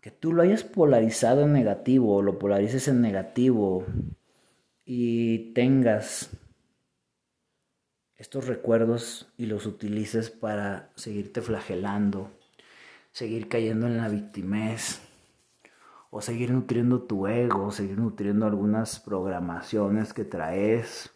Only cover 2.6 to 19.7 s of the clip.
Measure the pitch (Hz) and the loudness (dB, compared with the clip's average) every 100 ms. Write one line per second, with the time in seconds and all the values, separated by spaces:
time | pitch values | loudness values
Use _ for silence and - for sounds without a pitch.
2.6 | 104 127 131 127 117 98 95 - 127 120 | 2 0 0 2 2 0 -4 2 2 4
3.6 | 101 92 92 92 - - _ _ _ _ | 2 0 -2 -6 -6 -10 _ _ _ _
4.6 | _ _ - 123 120 117 117 113 113 - | _ _ -10 -4 0 0 0 0 -2 0
5.6 | 123 135 120 107 - - - - _ _ | 4 4 4 2 -2 -10 -10 -14 _ _
6.6 | _ _ _ _ _ _ _ _ _ _ | _ _ _ _ _ _ _ _ _ _
7.6 | _ _ _ _ _ _ - 135 127 120 | _ _ _ _ _ _ -12 -10 -6 -6
8.6 | 117 113 113 117 117 - - _ 117 104 | 2 2 4 0 -4 -12 -18 _ -6 -4
9.6 | 107 - 107 104 104 113 110 - 110 104 | -6 -8 -6 -6 -4 -4 -6 -8 -6 -4
10.6 | 101 95 - - - 104 101 - - 107 | -4 -8 -12 -18 -10 -8 -8 -8 -6 -6
11.6 | - 92 101 104 101 98 98 - _ _ | -4 -6 -4 0 0 -2 -8 -16 _ _
12.6 | - - - - _ - 117 113 104 117 | -20 -20 -20 -20 _ -12 -8 -6 -4 -2
13.6 | 113 110 120 117 113 104 104 - 92 104 | 0 0 0 0 -2 -4 -6 -10 -4 -2
14.6 | 110 113 - - - _ _ _ _ _ | -2 -4 -8 -10 -14 _ _ _ _ _
15.6 | _ _ - - _ - - 117 120 127 | _ _ -20 -20 _ -12 -8 -4 0 0
16.6 | - 120 120 123 - 101 98 117 120 95 | 0 0 2 2 0 -4 -2 0 2 0
17.6 | 101 104 98 98 117 104 101 101 110 104 | -2 -4 -6 -2 -4 -2 0 2 2 2
18.6 | 104 107 110 - - 98 95 90 87 85 | 0 0 -2 -8 -6 -4 -4 -4 -6 -8
19.6 | - | -4